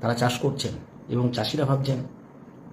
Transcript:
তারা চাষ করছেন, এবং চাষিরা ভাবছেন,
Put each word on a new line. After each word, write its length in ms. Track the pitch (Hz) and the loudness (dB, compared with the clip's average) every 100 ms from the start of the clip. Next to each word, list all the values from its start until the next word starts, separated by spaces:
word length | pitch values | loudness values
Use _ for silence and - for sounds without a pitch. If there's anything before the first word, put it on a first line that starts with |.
তারা 140 | 117 | -2
চাষ 240 | 120 123 - | 2 2 2
করছেন, 340 | 139 - 117 - - - - | 0 0 -4 -4 -12 -18 -4
এবং 240 | 120 123 | 2 2
চাষিরা 320 | 123 107 151 | 2 -2 0
ভাবছেন, 340 | 135 135 139 127 - - - - - - - | 2 2 2 0 -2 -12 -20 -20 -20 -20 -20